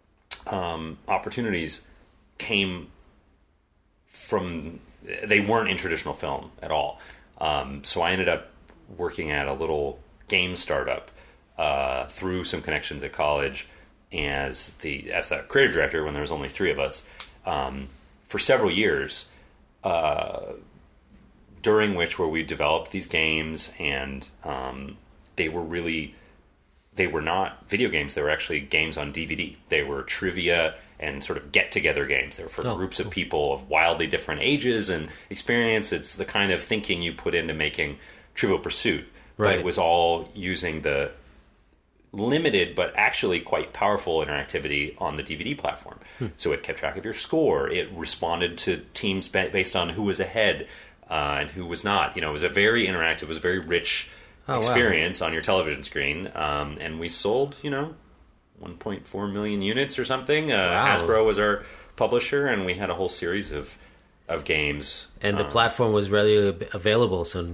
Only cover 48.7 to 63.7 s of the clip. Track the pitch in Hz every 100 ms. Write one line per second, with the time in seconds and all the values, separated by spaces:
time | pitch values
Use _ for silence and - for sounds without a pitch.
48.7 | 82 - - 107 95 - 98 92 101 90
49.7 | 95 85 85 101 90 90 113 104 82 -
50.7 | - - - - 80 71 71 73 82 90
51.7 | 85 101 101 71 90 78 76 85 95 104
52.7 | 117 95 90 82 76 78 80 90 92 80
53.7 | 87 - - - - - - - 131 113
54.7 | 120 120 85 85 92 82 80 78 95 78
55.7 | 69 - 73 69 76 95 - 78 73 73
56.7 | 76 80 80 85 - 101 117 143 139 151
57.7 | 139 151 160 - - - _ _ - 82
58.7 | 85 - 98 - 98 101 101 107 104 98
59.7 | 117 139 135 123 131 127 151 156 110 92
60.7 | 87 104 104 104 113 110 101 104 101 -
61.7 | - - - 113 120 120 143 139 107 92
62.7 | 90 98 85 92 - 85 98 95 73 71